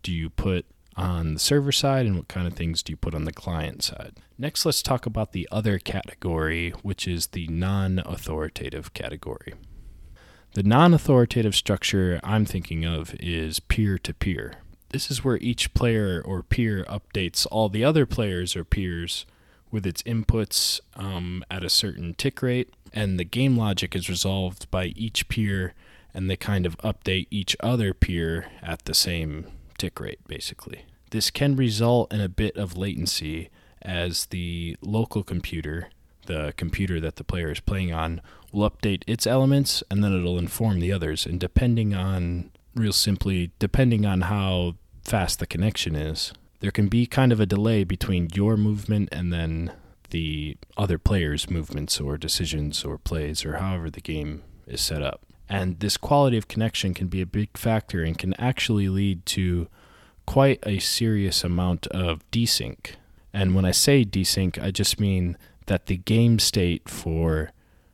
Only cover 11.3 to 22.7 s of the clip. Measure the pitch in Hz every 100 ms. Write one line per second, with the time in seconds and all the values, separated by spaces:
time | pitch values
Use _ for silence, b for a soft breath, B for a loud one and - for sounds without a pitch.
11.3 | 120 110 - - 98 - 98 92 85 -
12.3 | 107 104 92 85 82 82 82 80 - 87
13.3 | 82 80 78 - - 104 92 - - 95
14.3 | 80 53 - - - - 135 - 127 135
15.3 | 117 120 117 - - 120 113 101 87 -
16.3 | 92 - - 113 101 - 101 - 104 90
17.3 | - - 110 107 107 131 156 127 - 107
18.3 | 90 90 90 85 - 92 85 85 - -
19.3 | b b b b 110 95 - - 113 107
20.3 | 113 104 - - - - - 98 90 87
21.3 | 90 - 92 87 - 104 - 85 82 139
22.3 | - 127 123 123